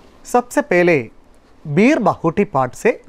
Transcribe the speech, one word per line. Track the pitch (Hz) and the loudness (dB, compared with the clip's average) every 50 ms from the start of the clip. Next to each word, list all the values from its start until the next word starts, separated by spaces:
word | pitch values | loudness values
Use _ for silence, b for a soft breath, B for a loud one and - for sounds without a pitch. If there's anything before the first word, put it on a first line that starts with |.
| - - _ - - | -20 -20 _ -20 -14
सबसे | - - 247 247 - - 294 | -2 -2 -2 -2 0 -4 -4
पहले | - - 180 175 175 175 165 139 113 107 - - _ _ - - _ _ _ _ - | -2 0 2 2 4 4 2 0 -2 -6 -16 -20 _ _ -20 -20 _ _ _ _ -12
बीर | 160 143 175 214 262 320 320 | -4 0 2 2 2 2 2
बाहुटी | 208 165 139 - - 165 156 - 202 | 0 -2 -2 0 -4 -4 -2 -2 -4
पाठ | - - 135 131 131 - | -2 -2 -4 -4 -4 -6
से | - - 220 285 - - | -4 -2 -2 -2 -2 -8